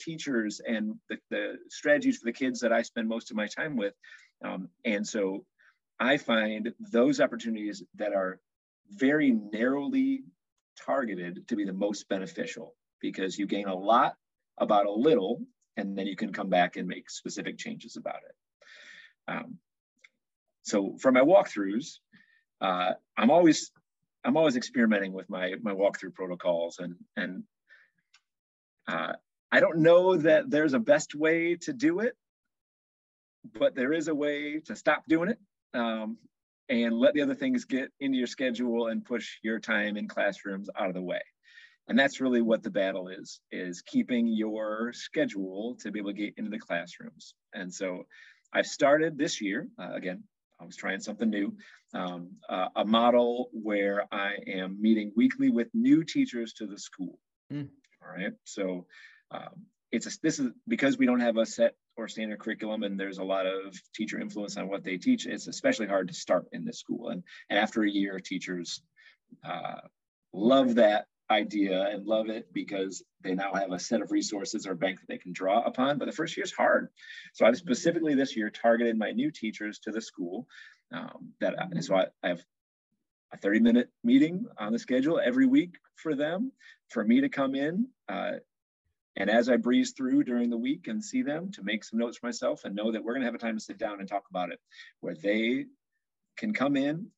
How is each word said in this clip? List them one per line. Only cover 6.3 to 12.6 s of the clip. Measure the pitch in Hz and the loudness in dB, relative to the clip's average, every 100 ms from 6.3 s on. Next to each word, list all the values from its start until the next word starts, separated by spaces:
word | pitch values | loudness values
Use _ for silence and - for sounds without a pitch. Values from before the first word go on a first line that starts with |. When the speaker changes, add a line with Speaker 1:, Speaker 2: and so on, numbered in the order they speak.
| 113 107 110 110 - | 0 2 -2 -6 -8
Speaker 1:
those | 107 113 131 - | 0 4 4 4
opportunities | - 117 113 110 104 98 90 98 | 2 0 -6 -4 -4 -8 -12 -6
that | 104 | -2
are | 101 92 92 _ _ _ _ _ | 0 -2 -6 _ _ _ _ _
very | 101 131 151 139 | 0 2 4 4
narrowly | 113 104 107 123 139 139 135 135 135 - _ _ _ _ - | 2 0 -2 0 0 -2 0 0 0 -6 _ _ _ _ -14
targeted | - - 117 92 87 92 - | -4 -2 -2 -4 -8 -10 -6
to | 110 | -4
be | |
the | 98 | -2
most | 92 101 104 - | -2 -2 -2 -4
beneficial, | 98 95 - - - | -4 -4 -8 -8 -8